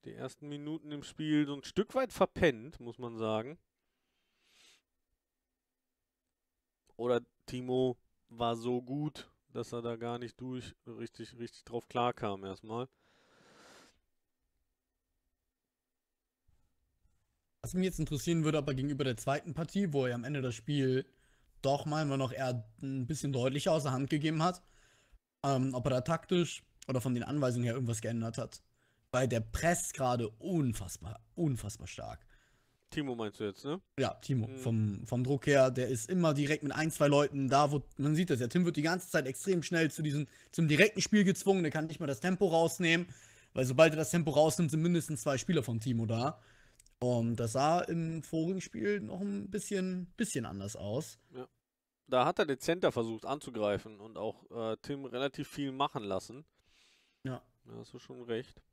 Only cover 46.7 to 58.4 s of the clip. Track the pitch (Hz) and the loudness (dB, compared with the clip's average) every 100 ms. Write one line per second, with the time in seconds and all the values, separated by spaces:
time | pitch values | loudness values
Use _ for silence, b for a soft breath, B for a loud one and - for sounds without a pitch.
46.7 | b b _ 123 123 117 117 117 117 147 | b b _ 0 2 0 0 -2 2 4
47.7 | 170 - 165 165 165 - 160 160 190 - | 4 2 -2 -2 -4 -4 -2 -2 -2 -6
48.7 | 226 208 208 214 190 202 202 202 202 - | -4 -2 -2 -4 -6 -6 -6 -6 -8 -4
49.7 | 196 185 185 175 - 220 143 113 98 98 | -2 -2 -4 -8 -6 -4 -2 -4 -6 -8
50.7 | - 98 117 156 - _ 131 127 _ _ | -8 -4 -4 -6 -14 _ -16 -16 _ _
51.7 | _ _ _ _ 127 135 175 175 131 - | _ _ _ _ 2 4 2 0 0 0
52.7 | 175 175 127 113 113 - 135 - 117 104 | 2 2 2 -2 -4 -6 -6 -6 0 2
53.7 | 104 113 107 107 107 107 - - 117 113 | 2 -2 -16 -14 -6 -6 -6 -12 -8 -6
54.7 | 110 - 143 135 123 139 131 139 - 139 | -6 -6 -8 -6 -4 -4 -4 -10 -6 -6
55.7 | 131 143 139 104 95 - 120 156 _ b | -2 -2 -2 -4 -4 -6 -18 -20 _ b
56.7 | b b b b b 131 127 _ _ 117 | b b b b b -10 -10 _ _ -18
57.7 | 113 117 123 - 127 120 113 | -16 -16 -18 -18 -16 -6 -6